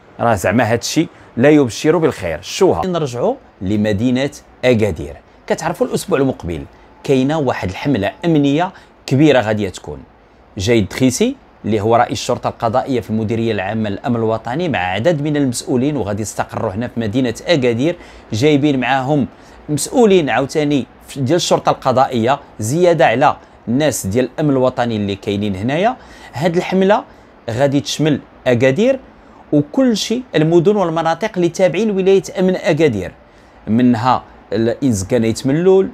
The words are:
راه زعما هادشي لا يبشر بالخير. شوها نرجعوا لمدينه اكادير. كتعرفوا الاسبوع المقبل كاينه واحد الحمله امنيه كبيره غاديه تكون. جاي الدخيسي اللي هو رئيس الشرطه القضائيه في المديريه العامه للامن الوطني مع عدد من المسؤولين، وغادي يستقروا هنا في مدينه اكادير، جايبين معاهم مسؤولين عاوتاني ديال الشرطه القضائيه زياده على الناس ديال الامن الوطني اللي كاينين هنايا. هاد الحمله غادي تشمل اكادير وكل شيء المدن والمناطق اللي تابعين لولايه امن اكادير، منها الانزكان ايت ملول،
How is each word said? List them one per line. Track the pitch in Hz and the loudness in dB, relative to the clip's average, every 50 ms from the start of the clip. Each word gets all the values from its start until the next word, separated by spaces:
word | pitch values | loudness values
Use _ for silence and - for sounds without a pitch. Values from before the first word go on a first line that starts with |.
| _ - - - | _ -18 -8 -2
راه | 113 117 117 | 0 0 0
زعما | 95 - 92 92 123 120 107 | 0 0 0 2 2 2 2
هادشي | 120 113 - - - 151 170 - - - - - - | 0 -2 -4 -2 -2 -2 -2 -2 -6 -18 -20 -10 -2
لا | 113 123 147 | 2 4 6
يبشر | 156 147 139 117 - - - 151 156 | 6 6 4 2 -2 -2 0 0 2
بالخير. | 180 160 139 - - 95 85 78 76 | 2 2 0 0 -2 -6 -6 -6 -8
شوها | - - - - 196 175 107 82 - | -10 -10 -2 2 2 2 2 2 -2
نرجعوا | 185 175 165 156 131 117 120 147 208 269 - - - _ - | -2 -2 -4 -4 -4 -4 -4 -4 -4 -4 -6 -10 -20 _ -8
لمدينه | 98 92 107 107 104 107 107 95 117 127 123 127 139 143 - - - - - - - | -4 -2 0 0 0 0 0 0 0 0 0 0 -2 -4 -6 -12 -20 -20 -8 -2 0
اكادير. | 127 123 107 107 104 85 80 - 80 71 - - _ _ _ _ | 2 2 2 2 0 -2 -6 -10 -12 -14 -18 -20 _ _ _ _
كتعرفوا | - 220 - 156 160 170 - 247 | -6 -4 -4 -4 -4 -4 -2 -2
الاسبوع | 254 233 180 - - 170 135 | -2 -4 -4 -4 -2 0 0
المقبل | 139 131 - - - 85 85 76 69 - - - - - _ - - | 2 0 -2 -4 -8 -8 -8 -8 -10 -14 -18 -20 -20 -20 _ -8 -2
كاينه | - 139 131 131 139 156 160 | 0 0 2 2 0 0 -2
واحد | 143 123 110 - - 92 | -2 -2 -4 -4 -6 -8
الحمله | 92 - - 147 135 104 95 98 - - - | -8 -6 -4 -2 -2 0 -2 -4 -6 -4 -2
امنيه | 170 160 147 143 139 139 156 175 190 - - - - _ _ _ | 0 2 2 2 2 2 0 -2 -4 -8 -14 -20 -20 _ _ _
كبيره | - 131 127 156 151 135 127 | -2 2 4 6 6 4 4
غاديه | 107 107 113 107 104 92 | 2 0 0 -2 -4 -6
تكون. | - - - - 73 67 - - _ _ _ _ _ _ _ _ - - | -8 -10 -14 -14 -14 -14 -16 -20 _ _ _ _ _ _ _ _ -10 -4
جاي | 92 110 120 117 | 0 2 2 2
الدخيسي | 98 - - - 131 127 120 - 214 254 277 - - - _ _ - | 0 -2 -2 0 0 0 2 0 0 -2 -2 -6 -12 -20 _ _ -4
اللي | 101 107 107 | -2 -2 0
هو | 98 113 117 | 2 2 4
رئيس | 117 120 - - 104 | 4 2 2 -2 -4
الشرطه | - - 123 113 - 123 | -4 -4 -4 -2 -4 -6
القضائيه | - - 123 117 107 127 - - 135 117 | -4 -2 -2 -2 0 -2 -2 -2 -2 -4
في | 104 - | -2 -4
المديريه | 110 110 113 101 113 113 113 113 | -4 -4 -2 -2 -2 -2 -2 -2
العامه | 107 101 90 98 110 110 107 107 | -2 -2 -4 -4 -4 -4 -4 -4
للامن | 101 - - 143 120 | -6 -4 -4 -4 -2
الوطني | 117 113 110 113 110 - 117 123 156 180 170 | 0 0 -2 -2 -2 -4 -6 -6 -4 -4 -2
مع | 120 92 | -2 -2
عدد | 90 90 92 104 117 170 175 139 | -2 -2 -2 0 0 0 0 0
من | 143 156 147 | -2 -2 -2
المسؤولين، | 147 143 131 117 - - - 143 123 127 147 151 | 0 0 -2 -2 -4 -4 -2 -2 0 0 0 -2
وغادي | 131 - 98 104 101 | -2 -4 -4 -4 -4
يستقروا | 110 - - - 117 - - 110 113 107 | -6 -6 -6 -6 -8 -6 -6 -6 -6 -4
هنا | 92 107 123 117 | -4 -6 -8 -6
في | - 117 | -6 -6
مدينه | 113 107 98 135 131 120 113 - - | -4 -2 -2 -2 -2 -2 -4 -4 -2
اكادير، | - 175 147 127 123 117 113 135 165 170 - - - - - - - | 0 0 2 2 0 0 0 0 -2 -2 -4 -10 -20 -20 -20 -10 -8
جايبين | - 104 135 156 151 139 139 151 139 127 | -2 0 2 4 4 4 2 2 0 0
معاهم | 123 120 135 135 127 131 156 147 117 - - - - - - - - - | 0 0 0 0 0 0 0 0 -2 -2 -6 -14 -20 -20 -20 -16 -8 -6
مسؤولين | 151 143 - - - 262 233 208 190 180 156 131 | -6 -6 -4 -2 2 4 4 6 4 4 2 2
عاوتاني | 110 123 139 135 - 160 151 147 147 135 - - - - - - - | 0 0 -2 -2 -2 -2 0 0 0 -2 -2 -6 -12 -20 -20 -14 -8
ديال | 143 139 120 165 | -4 -2 0 0
الشرطه | 180 - - 180 156 - 175 | 0 2 2 0 0 2 0
القضائيه | 143 - - 135 120 123 131 - 131 117 110 120 143 139 - - - - | -2 0 0 0 2 2 2 2 0 0 0 0 0 -2 -4 -10 -12 -8
زياده | 110 110 139 170 180 175 170 151 165 | -6 -4 0 2 4 4 4 4 4
على | 131 110 123 147 135 110 - - - - - - - | 4 4 4 4 2 2 0 -6 -20 -20 -12 -6 -2
الناس | 117 135 156 143 120 - - | -2 0 0 0 -2 -2 -4
ديال | 98 92 123 127 | -2 0 0 0
الامن | 127 - - 160 147 | 0 -2 -2 0 0
الوطني | 139 131 127 127 123 - 120 120 113 | 2 2 2 0 0 0 -2 -2 -2
اللي | 107 104 101 98 | -2 -2 -2 -4
كاينين | 98 - 107 101 101 104 107 95 | -4 -4 -4 -2 -2 -2 -2 -4
هنايا. | 92 104 123 143 165 190 233 254 - - - - - - - - | -4 -4 -4 -2 0 -2 -2 -2 -6 -10 -20 -20 -20 -20 -16 -8
هاد | 120 156 185 165 | -4 -2 -2 0
الحمله | 180 - - 175 190 190 190 208 254 - - - - - - - - _ - | -2 -2 0 0 2 2 2 2 0 -2 -6 -16 -20 -20 -20 -20 -14 _ -6
غادي | 110 120 143 143 131 143 | -2 0 0 2 2 0
تشمل | - - - - 147 156 143 107 - - - - - | -2 -4 -4 -2 0 0 0 0 -4 -10 -20 -4 -2
اكادير | 127 127 117 131 131 135 160 220 262 269 254 - - - - - - - - - - | 0 2 4 4 2 2 2 2 0 0 -2 -6 -16 -20 -20 -20 -20 -20 -20 -6 -2
وكل | 156 147 147 - - 269 269 254 220 | 0 0 0 0 0 0 2 2 2
شيء | 196 - - 220 254 254 - - | 0 -2 -4 -4 -6 -6 -2 -2
المدن | 160 156 160 170 175 151 196 208 | 0 2 4 4 4 4 4 2
والمناطق | 208 185 165 160 165 156 165 165 156 226 214 - | 2 0 -2 -2 -2 -2 -2 -2 -2 -4 -4 -2
اللي | 185 175 170 | -2 -2 -2
تابعين | 165 - 190 180 151 175 226 220 | 0 0 0 0 2 0 -2 -2
لولايه | 202 190 185 190 196 190 - - - - | 0 0 2 4 2 2 2 -2 -2 0
امن | 185 185 185 | 0 0 0
اكادير، | 160 - 202 165 143 165 151 113 98 90 78 - - - - - - - - - - - | 0 0 0 2 2 2 2 2 0 -4 -8 -12 -16 -20 -20 -20 -20 -20 -20 -20 -12 -4
منها | - 107 117 127 123 123 110 113 127 120 - - - - - - - | -2 0 2 4 4 2 2 2 0 0 0 -2 -8 -20 -20 -10 -6
الانزكان | - 110 113 113 117 - 147 135 113 95 95 95 127 120 113 | -2 0 0 0 -2 0 0 0 0 -2 -2 -2 0 0 0
ايت | 113 110 - - | 0 -2 -2 -2
ملول، | 135 139 160 175 190 190 190 190 - | -2 0 2 4 4 4 4 2 0